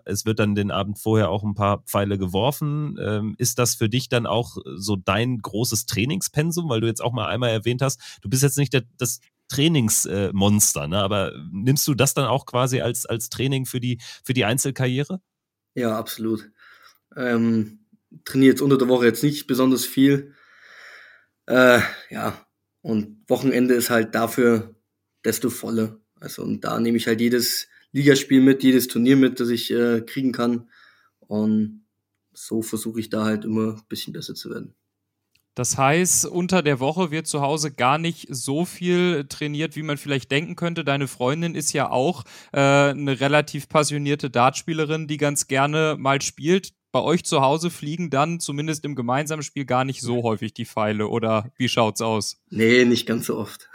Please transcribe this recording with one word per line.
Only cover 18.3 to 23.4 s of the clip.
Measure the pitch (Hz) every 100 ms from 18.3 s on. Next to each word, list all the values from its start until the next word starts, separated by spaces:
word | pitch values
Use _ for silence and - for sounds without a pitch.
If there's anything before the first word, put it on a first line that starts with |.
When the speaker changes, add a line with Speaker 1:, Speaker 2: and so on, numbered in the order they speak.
| 135 131
Speaker 2:
jetzt | 131
unter | 143 135
der | 123
Woche | 127 120
jetzt | 110
nicht | 147 143 -
besonders | 127 131 127 -
viel. | - 139 143 139 - _ _ - - - - - - _ _ -
Äh, | 127 127 120 - - -
ja, | - 110 - _ _ _ _
und | - 110 104 - -
Wochenende | 127